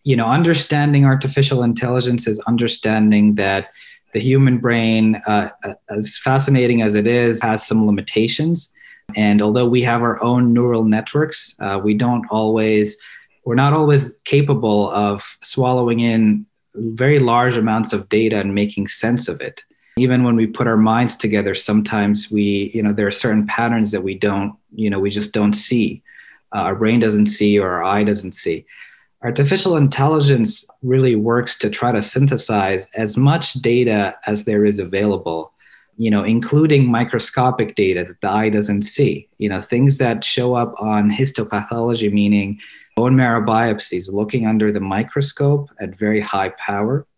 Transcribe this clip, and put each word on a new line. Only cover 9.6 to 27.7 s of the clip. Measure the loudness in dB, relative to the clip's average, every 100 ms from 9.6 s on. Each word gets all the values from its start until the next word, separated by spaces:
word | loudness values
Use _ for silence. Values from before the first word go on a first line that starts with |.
| 2
we | 2
have | 2 0
our | 0 0
own | 0 2 4
neural | 2 2 2
networks, | 2 0 -2 -2 -2 -4 -12 -10
uh, | -6 -2
we | -2
don't | 2 2 0 -2
always, | -2 2 2 4 2 2 -4 -18 -20 _ _ -2
we're |
not | 2 4
always | 4 4 4 2 -10
capable | 0 2 2 0 2 2 2
of | 0 -2 -2 -8 -14
swallowing | -8 -2 0 2 0 0
in | 2 2 2 2 -4 _ _
very | -10 -10 0 2 4
large | 4 2 2 0
amounts | 0 0 -2
of | -6 -2
data | 0 0 0
and | -2
making | -2 -4 -4 -8
sense | -4 -2 -2 -4
of | -10
it. | -12 -14 _ _ _ -2
Even | 0 2
when | 2 2
we | 0
put | 0 0
our | 2
minds | 4 2 0 -2
together, | -2 -2 -2
sometimes | -4 -2 -2 0 -2 0 -2 -2
we, | -2 0 -2 -4
you | -2
know, | -2
there | 0 -2
are |
certain | -2 0 0 0
patterns | -2 -2 0 -2
that | -2
we | -6
don't, | -4 -2 -2 -4 -10 _
you | -6 -4
know, | -2
we | -2
just | -4 -6
don't | 0 0
see. | 0 -2 -2 -2 -4 _ -20 -20 _ _
Uh, | -6
our | -4
brain | -2 2 2
doesn't | 2 2 2
see | 2 2 2
or | 2